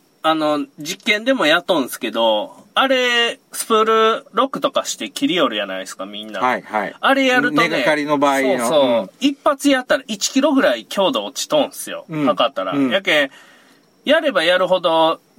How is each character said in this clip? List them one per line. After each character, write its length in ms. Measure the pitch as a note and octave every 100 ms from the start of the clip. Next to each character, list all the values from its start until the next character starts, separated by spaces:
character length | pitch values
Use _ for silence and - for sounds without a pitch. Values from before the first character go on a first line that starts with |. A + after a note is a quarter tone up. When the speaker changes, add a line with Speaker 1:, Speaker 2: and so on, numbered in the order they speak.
| _ _
Speaker 1:
あ 120 | D#3
の、 320 | D#3+ D3+ D3 C#3 -
実 260 | D3+ F#3+ A#3
験 200 | G#3+ A#3
で 80 |
も 120 | C4 -
や 140 | F3
っ 60 | -
と 140 | E3
ん 100 | A#2+
す 100 | -
け 120 | A#2
ど、 440 | A2+ A2+ G#2+ F#2+ - - -
あ 120 | C4+
れ、 520 | B3+ B3 A#3+ A#3 - _
ス 140 | - -
プ 80 |
ー 100 | A3 A3 A3 A3 A3
ル 60 | -
ロ 120 | G#3 C4+
ッ 40 |
ク 120 | -
と 100 | -
か 140 | - -
し 100 | -
て 140 | A2+
切 200 | - -
り 60 | F3
よ 140 | C3
る 60 | G#2+
や 100 | G2
な 120 | F#2+
い 20 |
で 60 | F#2+
す 100 | -
か、 80 | G2
み 180 | G#2
ん 80 | G#2+
な。 80 | G2
Speaker 2:
は 180 | B2+ G#2+
い、 40 |
は 240 | - G#2+ F#2+
い。 100 | -
Speaker 1:
あ 140 | A#3
れ 120 | C4+ C4
や 160 | B3+
る 80 | -
と 120 | D3
ね、 80 | -
Speaker 2:
根 100 | D3
が 40 |
か 120 | C3 D3+
り 100 | D3
の 140 | C#3+
場 140 | C#3+
合 80 | C3+
の。 160 | C3+ D#3+
Speaker 1:
そ 60 | A#2
う 20 |
そ 200 | D3 C3
う。 20 | A#2
Speaker 2:
う 20 | F#2+
ん。 40 | -
Speaker 1:
一 240 | C4+ C#4
発 260 | D#4+ C#4 C#4+
や 120 | C4
っ 40 | -
た 100 | -
ら 60 | -
一 220 | G#3 -
キ 120 | C4
ロ 120 | D4+
ぐ 80 | C4
ら 140 | F3 A#2
い 100 | -
強 260 | - F3+
度 140 | A#2 G2+
落 180 | -
ち 40 | -
と 180 | D3+ A2+
ん 60 |
す 180 | - G#2
よ。 160 | E2 -
Speaker 2:
う 160 | D#3
ん。 20 | D3
Speaker 1:
測 240 | C#3+ B2
っ 20 |
た 100 | F#3+
ら。 100 | F#3
Speaker 2:
う 60 | C#3+
ん。 100 | C3
Speaker 1:
や 100 | -
け 240 | F#3 D3+ C#3
ん、 40 | - - - _ _ _ _ A#3
や 140 | D#4+
れ 100 | D4+
ば 120 | F#3+
や 140 | E3 F#3
る 80 | F3+
ほ 120 | F#3
ど、 400 | F3 E3 D#3+ - _